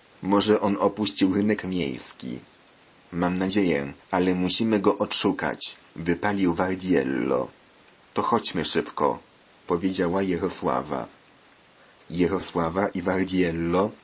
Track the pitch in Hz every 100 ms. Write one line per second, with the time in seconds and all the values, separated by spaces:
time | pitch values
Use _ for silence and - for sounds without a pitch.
0 | - - 87 101 101 107 104 101 98 -
1 | 104 - 95 95 104 107 92 92 73 62
2 | - - 64 60 - - - - - -
3 | - 87 90 92 95 101 92 73 71 78
4 | - 92 92 90 90 - 113 107 101 -
5 | 104 - 104 90 78 - - - - -
6 | 82 85 104 101 90 82 92 92 92 82
7 | 65 65 65 65 65 - - - - -
8 | - - 98 117 - 87 76 82 69 -
9 | 73 60 - - - - - 87 95 95
10 | 87 95 98 85 90 - 87 64 71 69
11 | 57 - - - - - - - - -
12 | - 82 85 95 - - 82 87 101 95
13 | 90 92 92 92 87 82 82 90 107 -